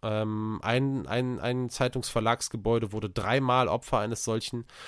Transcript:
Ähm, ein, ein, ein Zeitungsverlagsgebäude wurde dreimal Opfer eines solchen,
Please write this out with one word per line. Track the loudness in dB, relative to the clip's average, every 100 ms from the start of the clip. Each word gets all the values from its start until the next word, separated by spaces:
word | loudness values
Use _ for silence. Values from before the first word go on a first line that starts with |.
Ähm, | -2 0 0 -2 -2 -2
ein, | 0 2 2 0 -2
ein, | -2 0 -2
ein | -2 -2 -2
Zeitungsverlagsgebäude | 0 0 0 -2 0 2 0 -2 -2 2 2 2
wurde | -2 -4
dreimal | -2 0 2 4 4 4
Opfer | 0 0 0
eines | 0 -2
solchen, | -2 -2 -2 -6 -8 -14